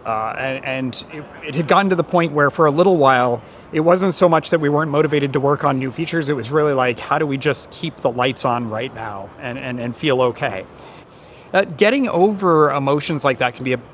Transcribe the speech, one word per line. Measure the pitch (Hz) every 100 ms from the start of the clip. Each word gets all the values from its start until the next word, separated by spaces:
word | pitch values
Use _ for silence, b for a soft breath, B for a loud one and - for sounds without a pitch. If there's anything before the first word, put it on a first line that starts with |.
Uh, | 113 110 110 -
and, | 131 135
and | 135 131 127 - -
it, | 151 147 - 156
it |
had | 143 156
gotten | 185 196
to | 175
the |
point | 165 175 165
where | 147 143
for | - 156
a |
little | 143 185 175
while, | 135 127 123 120 B B B
it | 156
wasn't | 165 180 190
so | - 180
much | 165 -
that | 170
we | 147
weren't | 147 156
motivated | 143 156 147 139
to | 139
work | 139 143
on | 151 135
new | 131
features. | 123 165 165 143
It |
was | 143 110
really | 151 151
like, | 135 127 120
how | - 147
do | 156
we | 135
just | 147 135 -
keep | - 165 -
the | 135
lights | 120 127 127
on | 131 120 117
right | 107 131
now | 113 113 98 - -
and, | 127 127
and, | 135 123
and | 120 117
feel | 156 127
okay? | 127 113 139 95 92 B B B B B B B B
Uh, | 185
getting | 196 143 208 277 247
over | 170 196 196 190 156 147
emotions | 139 139 147 143 151
like | 139 127
that | 123
can | -
be | 127
a | 123 -